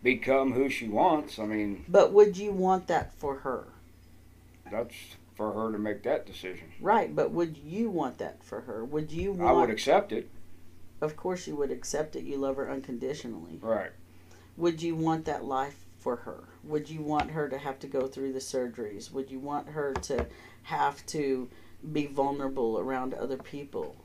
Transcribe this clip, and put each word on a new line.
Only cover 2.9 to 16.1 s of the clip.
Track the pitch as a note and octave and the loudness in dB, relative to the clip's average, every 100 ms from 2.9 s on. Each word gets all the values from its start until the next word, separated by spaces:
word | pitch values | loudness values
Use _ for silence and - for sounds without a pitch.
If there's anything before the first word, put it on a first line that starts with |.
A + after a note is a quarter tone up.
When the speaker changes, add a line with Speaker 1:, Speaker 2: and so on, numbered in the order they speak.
| E3 - - | 0 0 -6
Speaker 2:
for | D3 C3+ | -4 -4
her? | C3+ A#2+ - - - - - - - - - - - | -4 -4 -6 -18 -20 -20 -20 -20 -20 -20 -20 -20 -8
Speaker 1:
That's | G#2 A#2+ - - - - - | -4 -4 -8 -18 -20 -20 -6
for | G#2+ | -4
her | G#2 A2 | -2 -2
to | G#2+ | -2
make | G#2+ G#2 | -2 -2
that | A#2 D3 - | 0 -2 -2
decision. | G2 F#2 F2+ - - | -10 -10 -10 -12 -6
Speaker 2:
Right, | E3 A3 F3+ | 4 4 4
but | D3+ C#3 | 0 0
would | E3 E3+ D#3 | 2 -2 -4
you | D3 F#3 A#3 | -8 -2 0
want | F3+ C#3 A#2+ | 0 -2 -4
that | F2 - | -8 -8
for | - G#2 | -10 -10
her? | B2 G#2+ A#2+ | -8 -8 -4
Would | D3+ D#3 | -4 -4
you | D#3+ F#3 | -2 -2
Speaker 1:
I | F#3+ E3+ | 0 6
would | C3+ | 6
Speaker 2:
want | A#2+ | 6
Speaker 1:
accept | G#2+ - F3 G3+ | 2 4 4 4
it. | A2 - - - - - - - - | -4 -6 -12 -12 -12 -14 -14 -16 -4
Speaker 2:
Of | D#3 D3+ | -4 -2
course | F#3 F3+ - | -4 -4 -4
you | D3 | -2
would | C#3+ | -2
accept | B2 - D3 D#3 - | -2 -4 -2 -2 -4
it. | |
You | B2+ C#3 | -6 -2
love | C3+ C3+ | -2 -2
her | C3+ | -2
unconditionally. | C3+ C3+ B2 B2+ D3+ B2 G#2 E2 E2 | -4 -6 -6 -4 -4 -6 -10 -10 -8
Speaker 1:
Right. | A2+ G#2+ F#2 - - - - - - - | 0 0 0 -10 -20 -20 -20 -20 -20 0
Speaker 2:
Would | E3+ D#3+ | 0 2
you | E3+ E3 | -2 0
want | D#3+ D#3+ D#3+ | 2 2 0
that | D3 | -4
life | A2+ C3 C3+ - - - | 0 0 -2 -6 -20 -8
for | - | -4